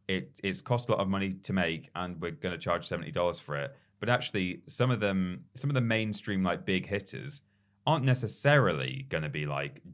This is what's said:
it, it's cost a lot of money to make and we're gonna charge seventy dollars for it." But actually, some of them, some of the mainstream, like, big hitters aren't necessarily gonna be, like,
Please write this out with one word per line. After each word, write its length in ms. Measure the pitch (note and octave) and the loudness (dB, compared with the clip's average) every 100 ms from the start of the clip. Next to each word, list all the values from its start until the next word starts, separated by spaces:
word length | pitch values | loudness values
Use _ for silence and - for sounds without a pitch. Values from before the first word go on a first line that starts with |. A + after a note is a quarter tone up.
| - | -4
it, 320 | F#2+ - - | -4 -4 -4
it's 180 | G2 F#2+ | -4 -2
cost 280 | - A#2+ - | 0 0 2
a 40 | |
lot 80 | A2 | 2
of 80 | G2 | 2
money 240 | G2 G2 | 0 -2
to 180 | F#2 - | -4 -2
make 380 | F#2+ E2+ E2 - | 0 2 -2 -6
and 260 | F2 F2+ E2 | -8 -6 -6
we're 100 | E2+ | -6
gonna 260 | D#2 F#2 E2+ | -4 -6 -2
charge 280 | F#2 F2 - | 0 -2 -2
seventy 240 | E2+ E2+ | -6 -2
dollars 260 | F2 F2 E2+ | 0 0 0
for 180 | - C#2+ | -4 -4
it." 200 | C#2 - _ _ | -6 -8 _ _
But 80 | G#2+ | 0
actually, 540 | B2 - G#2 F2+ - - | 0 0 -2 -2 -4 -6
some 240 | - B2 | 0 2
of 100 | A#2 | 2
them, 440 | G2+ F#2+ F2+ F#2 - | 2 2 0 -4 -12
some 160 | - C#3 | -6 -2
of 40 | |
the 60 | C3+ | 0
mainstream, 600 | A#2 A2+ G#2+ G2+ - G2 | 2 2 0 -4 -2 2
like, 220 | F#2 E2+ | 2 0
big 220 | - F#2 - | 0 0 0
hitters 560 | G2+ - G#1+ - - - _ _ _ C3+ | -4 -4 -8 -8 -10 -12 _ _ _ 2
aren't 180 | D#3 | 4
necessarily 1000 | C3 B2 G#2+ - C#3+ D3 G2+ D#2 B1+ C2+ C2+ | 4 4 2 0 4 6 6 2 -2 -6 -4
gonna 180 | E2+ D2+ | -2 -2
be, 160 | D2+ D2 | -2 -2
like, 340 | C#2+ C#2+ - - | -2 -4 -8 -16